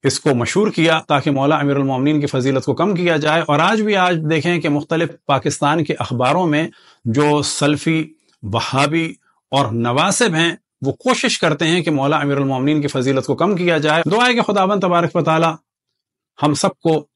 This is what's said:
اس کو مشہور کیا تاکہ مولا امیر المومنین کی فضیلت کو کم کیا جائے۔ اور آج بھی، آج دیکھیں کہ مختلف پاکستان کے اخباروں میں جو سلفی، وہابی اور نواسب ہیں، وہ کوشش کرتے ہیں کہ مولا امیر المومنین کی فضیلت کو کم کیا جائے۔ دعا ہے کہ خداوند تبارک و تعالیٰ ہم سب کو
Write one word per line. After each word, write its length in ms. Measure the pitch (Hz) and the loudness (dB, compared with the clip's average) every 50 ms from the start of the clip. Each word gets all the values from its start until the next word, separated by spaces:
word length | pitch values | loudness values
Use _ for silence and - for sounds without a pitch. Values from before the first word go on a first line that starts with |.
| - | 0
اس 160 | 139 - - | 0 -2 0
کو 160 | - 156 135 | 0 0 2
مشہور 320 | 123 117 - - 190 214 220 | 2 0 0 0 0 0 2
کیا 280 | 214 - 160 165 160 160 - | 2 2 2 2 2 0 0
تاکہ 240 | - 156 139 131 156 | 0 0 0 2 0
مولا 240 | 143 135 135 143 156 | 0 2 2 2 2
امیر 200 | 143 143 143 139 | 2 2 0 0
المومنین 460 | 139 139 135 131 127 135 147 156 151 | 0 0 0 -2 0 0 0 0 0
کی 60 | 143 | -2
فضیلت 380 | 139 - 135 123 135 131 131 - | -2 -2 -2 0 0 0 0 0
کو 80 | - 123 | -2 -2
کم 200 | - 165 208 202 | 0 0 0 0
کیا 220 | 165 180 175 165 | 0 0 0 0
جائے۔ 240 | 151 147 156 151 170 160 | 0 0 0 0 0 0
اور 120 | - 147 147 | 0 0 2
آج 200 | 160 190 220 220 | 2 2 0 0
بھی، 140 | 208 214 208 | 0 0 0
آج 260 | 190 180 180 180 165 156 151 | 2 2 2 0 0 0 0
دیکھیں 300 | 160 156 135 170 175 165 | 0 0 0 0 -2 0
کہ 80 | 143 160 | 0 0
مختلف 400 | 143 147 147 _ 165 165 170 147 - - _ | -2 -2 -2 _ -2 -2 -2 -4 -6 -12 _
پاکستان 580 | - 143 131 - 147 135 - 147 143 151 170 151 | -2 -2 0 0 -4 -4 0 0 0 0 0 -2
کے 100 | - 165 - | -2 -4 -6
اخباروں 460 | 113 - 131 117 123 127 147 180 185 | -4 -6 -2 -2 0 0 0 0 0
میں 200 | 165 147 147 160 - - _ _ - _ _ _ | 0 0 0 -2 -4 -8 _ _ -20 _ _ _
جو 360 | 117 110 135 147 147 147 147 143 - | -2 0 2 2 2 2 0 0 -4
سلفی، 520 | - - 147 143 151 143 - 165 160 160 156 156 - _ _ _ _ _ - | -4 -2 0 0 0 0 0 0 0 0 -2 -6 -10 _ _ _ _ _ -8
وہابی 640 | 101 98 113 - - - 135 143 147 156 165 165 160 277 _ _ _ _ _ _ _ | -4 -4 -4 -4 -2 0 0 0 0 0 -2 -4 -4 -8 _ _ _ _ _ _ _
اور 200 | - 139 139 117 113 117 | 0 0 0 0 -2 -2
نواسب 560 | 113 120 123 139 160 196 190 - 240 214 165 | -2 0 0 0 0 0 0 0 0 0 2
ہیں، 200 | 156 165 170 156 - _ _ _ _ | 2 0 0 -2 -4 _ _ _ _
وہ 100 | - 135 135 _ - | -4 -4 -4 _ -2
کوشش 340 | 254 247 - - 247 - - | -2 0 0 0 -2 -2 0
کرتے 280 | - 170 165 143 170 | 0 0 0 0 0
ہیں 140 | 156 170 180 160 | 0 0 0 0
کہ 80 | 170 | 0
مولا 260 | 156 139 135 143 156 | 0 0 0 0 0
امیر 200 | 151 143 143 143 | 0 0 0 0
المومنین 440 | 143 139 135 131 127 131 143 151 151 | 0 0 -2 -2 0 0 0 0 0
کی 60 | 143 | 0
فضیلت 380 | - - 135 127 131 135 131 127 | -2 -2 -2 0 0 0 0 0
کو 100 | - 135 | -2 -2
کم 200 | - 160 196 208 | 0 0 0 0
کیا 220 | 170 180 175 165 | 0 0 0 0
جائے۔ 260 | 156 143 151 151 165 165 151 | 0 0 2 0 0 0 0
دعا 160 | 185 233 240 | 0 2 2
ہے 60 | 254 240 | 2 2
کہ 80 | 233 | 0
خداوند 400 | 226 - 180 - 190 185 208 202 | 0 0 0 0 0 0 0 0
تبارک 340 | 190 180 175 170 175 170 - | 0 2 2 2 0 0 -2
و 60 | 175 147 | -2 0
تعالیٰ 300 | 160 160 160 165 165 160 - _ _ _ _ _ _ _ _ _ _ _ _ _ _ _ - | 0 0 2 0 0 -2 -6 _ _ _ _ _ _ _ _ _ _ _ _ _ _ _ -2
ہم 140 | - 147 147 | 0 0 0
سب 260 | 143 - 190 - _ | 2 0 -2 -2 _
کو 180 | _ 170 156 151 - _ _ | _ 0 0 0 -2 _ _